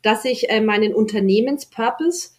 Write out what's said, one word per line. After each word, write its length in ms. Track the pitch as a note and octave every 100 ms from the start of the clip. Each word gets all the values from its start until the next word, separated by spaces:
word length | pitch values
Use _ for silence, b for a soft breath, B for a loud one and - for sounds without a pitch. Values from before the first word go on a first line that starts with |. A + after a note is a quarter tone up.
dass 220 | G#3+ G#3+
ich, 240 | C4 A#3+ -
äh, 120 | A3
meinen 340 | G#3+ G#3 A3
Unternehmenspurpose 1300 | - G#3+ G#3+ F#3+ G3+ B3+ C#4+ - - A3+ B3 D#4+ F4 -